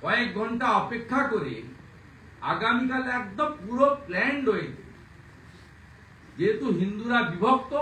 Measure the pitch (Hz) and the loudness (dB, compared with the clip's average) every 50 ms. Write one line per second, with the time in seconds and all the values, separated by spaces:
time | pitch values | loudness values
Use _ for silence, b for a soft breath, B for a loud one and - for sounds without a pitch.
0 | - 180 214 240 233 190 175 202 220 233 240 - 254 254 - 294 - - 233 220 | 2 2 2 2 2 0 -2 -4 -4 -2 -2 -2 0 2 2 2 2 0 -6 -8
1 | - - 254 269 - - 226 196 147 131 - 113 120 127 - - - - - - | -6 -2 0 0 0 2 0 -2 -2 -2 -6 -8 -10 -14 -16 -18 -20 -20 -20 -20
2 | - - - - - - - - - 143 170 180 214 233 247 247 262 254 262 254 | -20 -20 -20 -20 -20 -20 -18 -8 -2 -2 -2 0 2 2 2 2 2 0 0 -2
3 | 254 254 247 247 226 196 196 208 302 302 302 - 175 208 240 254 277 285 277 - | -2 -2 -2 -4 -4 -6 -2 -2 -2 -2 -2 -6 -8 -6 2 4 4 4 4 2
4 | - 170 180 190 220 262 285 285 262 220 196 175 147 131 - - - - - - | -4 -4 -2 0 0 0 0 0 2 0 0 0 -2 -6 -10 -14 -16 -20 -20 -20
5 | - - - - - - - - - - - - - - - - - - - - | -20 -20 -20 -20 -20 -20 -20 -20 -20 -20 -20 -20 -20 -20 -20 -20 -20 -20 -20 -20
6 | - - - - - - - - 349 415 - 269 277 240 185 165 185 202 208 214 | -20 -20 -20 -20 -20 -20 -6 0 2 2 2 2 0 0 2 2 0 -2 -2 -4
7 | 226 240 247 240 - 160 160 170 196 247 269 254 - - 285 294 | -2 2 2 2 2 2 -2 0 4 4 4 2 2 -2 -2 -2